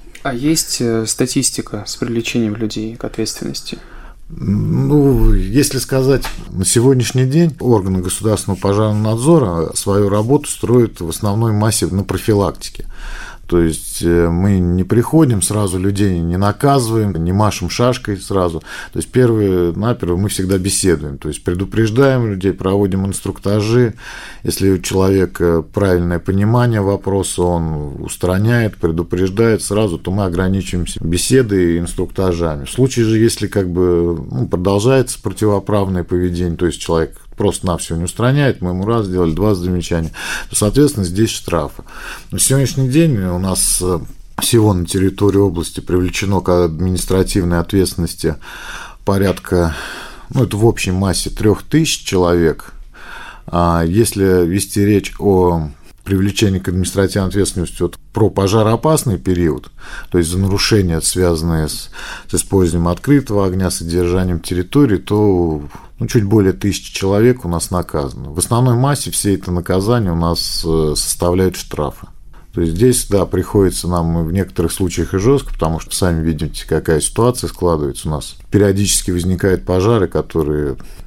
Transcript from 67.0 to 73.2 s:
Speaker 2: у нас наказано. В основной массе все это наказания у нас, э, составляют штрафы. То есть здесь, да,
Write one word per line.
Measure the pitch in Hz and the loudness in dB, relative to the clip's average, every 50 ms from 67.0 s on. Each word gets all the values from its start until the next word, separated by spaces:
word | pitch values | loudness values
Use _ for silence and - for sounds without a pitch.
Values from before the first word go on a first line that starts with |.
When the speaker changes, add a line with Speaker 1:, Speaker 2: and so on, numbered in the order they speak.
| 98 95 101 104 113 127 123 123 - | 0 2 4 4 6 4 4 2 0
Speaker 2:
у | 87 | -2
нас | 87 82 - - | -2 -2 -2 -2
наказано. | 92 90 82 - - 80 69 67 62 - 65 69 | -2 -4 -2 -2 -2 -4 -4 -4 -6 -10 -12 -8
В | 71 - | -4 -4
основной | - - 117 120 127 127 120 | -2 0 2 2 4 4 4
массе | 117 127 139 143 - - 87 | 4 2 2 0 0 -4 -6
все | - - - 101 98 | -6 -2 0 0 0
это | 90 - 92 | 0 0 -2
наказания | 87 87 85 - 92 95 95 107 123 120 107 90 | -2 -2 0 0 0 0 2 2 2 2 2 0
у | 82 | 0
нас, | 82 82 85 85 80 - - - - - | 0 0 0 0 -2 -2 -4 -6 -4 -2
э, | 82 80 80 78 76 73 | 0 2 2 2 0 0
составляют | - - - - - 90 87 87 92 95 90 87 | -2 -4 -4 -4 -2 0 0 2 2 2 0 0
штрафы. | - - - - - 73 67 - - - - - - - - - - - - - | -4 -8 -8 -6 -6 -6 -6 -8 -10 -16 -20 -20 -20 -20 -20 -20 -20 -20 -8 -4
То | 87 | -2
есть | 85 82 80 | -2 0 2
здесь, | 92 117 127 123 123 - - | 4 4 4 4 2 0 0
да, | 98 98 | 0 0